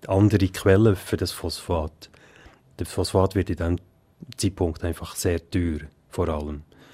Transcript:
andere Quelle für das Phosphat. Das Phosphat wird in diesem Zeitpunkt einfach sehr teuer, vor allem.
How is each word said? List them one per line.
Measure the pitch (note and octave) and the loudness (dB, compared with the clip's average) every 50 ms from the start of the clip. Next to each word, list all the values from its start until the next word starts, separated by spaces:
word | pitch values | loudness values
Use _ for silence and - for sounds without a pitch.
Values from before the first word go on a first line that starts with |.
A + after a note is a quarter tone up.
| - | -6
andere | - F#2+ G2 G#2 G#2+ G#2+ G2 F#2+ F#2 | 0 2 4 6 6 6 4 2 2
Quelle | - - - G2+ F#2+ G2 A2 A2+ G2 | 0 2 4 6 6 6 6 6 4
für | F#2 - - - - | 2 -2 -4 -4 -4
das | F#2 F2 - | -4 -4 -6
Phosphat. | - - E2+ E2 - - - F2+ E2 D2+ D2+ - _ - - _ - _ - - - - - - _ _ _ _ - | -6 -8 -8 -8 -8 -6 -4 -4 -2 -4 -6 -8 _ -20 -20 _ -20 _ -20 -20 -20 -20 -20 -20 _ _ _ _ -10
Das | F2+ - | -10 -8
Phosphat | - - F#2 - - G2 F#2 F#2+ - | -4 -4 -4 0 2 2 2 2 2
wird | G2 F2 - | 0 -2 -2
in | F2+ | -2
diesem | - F2 E2+ F2 F2 - _ _ _ _ _ _ - - - - - | -2 -2 -2 -2 -2 -4 _ _ _ _ _ _ -20 -20 -16 -8 -4
Zeitpunkt | - G2 F#2 - F#2+ E2+ D#2 - - | -4 -4 -2 -2 -2 -2 -2 -4 -6
einfach | E2+ E2 - - - - | -6 -6 -6 -10 -14 -8
sehr | - - G2 F2 E2+ - _ | -4 -2 -2 -2 -2 -4 _
teuer, | - F#2+ F2 E2+ D#2 D2 D2 D2+ _ _ _ _ | -2 -2 -2 -2 -4 -6 -8 -12 _ _ _ _
vor | - - F2+ E2 | -6 -4 -2 -2
allem. | D#2+ D2+ D2+ D2+ D2 D2 D2+ _ _ _ - - | -2 -4 -6 -8 -10 -12 -14 _ _ _ -20 -20